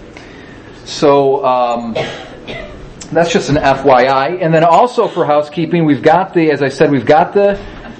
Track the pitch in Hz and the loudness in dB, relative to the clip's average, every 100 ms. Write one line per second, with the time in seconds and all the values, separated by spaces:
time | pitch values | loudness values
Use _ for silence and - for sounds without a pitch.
0 | - - - - - - - - - - | -20 -20 -20 -20 -20 -20 -20 -20 -16 -2
1 | 151 143 139 139 131 127 120 117 117 107 | 2 4 2 0 0 0 0 -4 -6 -8
2 | - - - - - - - - - - | -8 -12 -18 -20 -16 -16 -16 -18 -20 -20
3 | - 160 170 - 131 147 139 127 139 127 | -6 -2 0 0 -2 0 0 0 2 4
4 | 127 135 139 180 165 165 165 165 240 247 | 4 0 -2 -2 0 2 4 4 2 0
5 | 196 - 147 147 147 - 160 175 160 131 | -2 -2 0 0 -2 -4 -2 0 2 2
6 | 156 165 185 175 156 139 139 131 156 139 | 2 2 0 0 0 0 -2 0 0 2
7 | 113 147 180 202 202 196 - - - | 2 2 2 0 0 0 -8 -16 -18